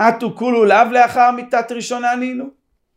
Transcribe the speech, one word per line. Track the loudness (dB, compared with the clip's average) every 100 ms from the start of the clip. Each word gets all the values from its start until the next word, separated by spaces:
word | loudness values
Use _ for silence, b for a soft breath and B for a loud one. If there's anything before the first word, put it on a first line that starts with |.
"אתו | 0 0 -4 -4
כולו | -2 2 4
לאו | 4 4
לאחר | 4 2 2 2
מיתת | 0 -4 -4 -4
ראשונה | -8 -8 -6 -4 -4
נינו"? | -6 -8 -12 -16 _ _ _